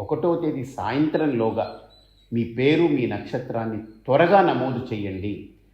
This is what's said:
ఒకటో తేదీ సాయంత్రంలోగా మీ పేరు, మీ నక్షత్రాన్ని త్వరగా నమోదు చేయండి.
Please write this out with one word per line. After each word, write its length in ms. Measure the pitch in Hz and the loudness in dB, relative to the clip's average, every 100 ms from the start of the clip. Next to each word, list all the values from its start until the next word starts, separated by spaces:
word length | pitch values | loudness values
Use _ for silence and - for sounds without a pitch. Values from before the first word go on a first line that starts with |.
ఒకటో 400 | 101 151 175 170 | -6 -2 0 0
తేదీ 200 | 160 139 | -2 -4
సాయంత్రంలోగా 1160 | 123 - 98 131 156 156 156 120 113 107 101 - - _ _ _ _ | -10 -8 -4 0 0 0 0 0 0 2 2 2 -18 _ _ _ _
మీ 120 | 117 | -2
పేరు, 380 | 117 117 135 160 | -2 2 4 4
మీ 240 | 170 139 113 | 4 2 0
నక్షత్రాన్ని 720 | 104 - 131 - 117 113 104 | -4 -6 -8 -4 -6 -4 -6
త్వరగా 580 | - - - 139 175 196 | -10 -12 0 4 6 6
నమోదు 520 | 170 127 127 117 - | 4 0 -2 -4 -6
చేయండి. 560 | 107 98 92 104 92 - _ _ | -8 -6 -6 -8 -8 -14 _ _